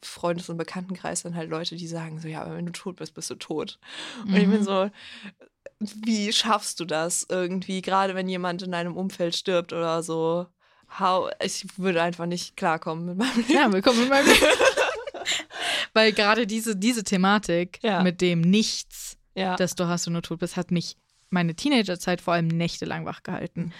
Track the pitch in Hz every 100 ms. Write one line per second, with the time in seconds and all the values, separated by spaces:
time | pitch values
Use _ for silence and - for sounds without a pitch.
0 | - - 175 170 180 170 160 185 185 180
1 | 160 170 175 170 165 160 170 165 165 165
2 | 160 160 160 156 - 160 175 170 196 -
3 | 160 - - 117 - 156 - - - -
4 | - 254 202 190 196 214 190 196 202 -
5 | - 233 202 - - _ - - 202 214
6 | 220 220 202 233 226 214 - - 165 156
7 | 165 - - 185 180 190 180 190 180 190
8 | 196 185 185 185 180 175 185 170 175 170
9 | 190 - 170 - - 175 175 170 165 165
10 | 165 165 160 170 180 _ _ _ _ -
11 | 190 185 - - 190 - 196 - 190 165
12 | 170 170 170 175 - - 185 165 175 160
13 | 175 180 262 240 233 294 262 190 262 233
14 | 254 277 320 - 302 - 523 - 523 440
15 | 523 - - - - - - - - 220
16 | 220 202 202 220 220 220 226 196 214 240
17 | 196 190 190 208 185 170 175 - 226 180
18 | 180 175 180 170 170 208 226 - - -
19 | - - _ 190 190 180 180 - 175 175
20 | - 170 - 165 175 - 175 175 - -
21 | _ _ - 180 170 160 285 262 196 180
22 | - 180 - 170 165 165 170 - - 165
23 | 165 170 - - 170 - 175 -